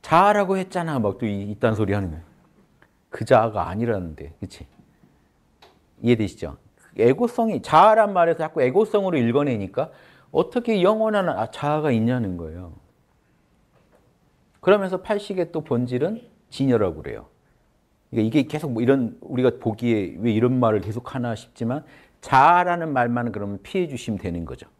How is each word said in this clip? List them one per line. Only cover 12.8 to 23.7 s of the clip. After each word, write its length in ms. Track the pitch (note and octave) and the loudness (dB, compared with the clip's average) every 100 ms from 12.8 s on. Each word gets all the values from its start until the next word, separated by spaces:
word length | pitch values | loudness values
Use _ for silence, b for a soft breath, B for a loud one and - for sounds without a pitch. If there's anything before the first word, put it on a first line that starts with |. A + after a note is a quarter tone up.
| _ _ _ _ _ _ _ _ _ _ _ _ _ _ _ _ _ _ | _ _ _ _ _ _ _ _ _ _ _ _ _ _ _ _ _ _
그러면서 420 | - G#3 F#3+ F#3 | 2 2 2 -6
팔식의 500 | - G#3 G3+ F#3+ E3 | -4 -6 -4 -6 -4
또 100 | D#3+ | -6
본질은 600 | D3+ B2 B2 B2 D#3+ A3+ - _ _ | -4 -4 -2 -2 -2 -4 -14 _ _
진여라고 520 | - C3+ A#2 G2 D#2 | -4 2 2 2 -2
그래요. 260 | C#2+ G#1+ - _ _ _ _ _ _ _ _ | -12 -14 -16 _ _ _ _ _ _ _ _
그러니까 180 | A2+ A2 | -2 0
이게 200 | D3 C3+ | 0 0
계속 240 | D3+ D#3 | -4 -4
뭐 100 | A2+ | -2
이런, 360 | A#2+ C#3 A#2 - | 2 2 0 -8
우리가 300 | - B2 B2+ - | -8 0 0 0
보기에 560 | A2+ G#2+ A#2+ A2 F2+ - | -6 -4 0 0 -2 -4
왜 120 | A#2 | -2
이런 280 | G#2+ B2 B2+ | 2 2 2
말을 220 | A#2 G#2+ | 2 0
계속 340 | F#2+ A2 - C3 | -4 -10 -10 -8
하나 200 | A#2+ G#2+ | -8 -8
싶지만 480 | - _ A#2 C#3 - b b b | -14 _ -6 -6 -10 b b b
자아라는 720 | - C3 D3 F3 F3 F3 D#3+ | 2 6 6 6 2 -2 -2
말만은 380 | C#3 A#2+ A#2+ A#2+ | 0 0 0 -4
그러면 280 | G2+ G2+ G2+ | -6 -8 -8
피해 240 | - | -6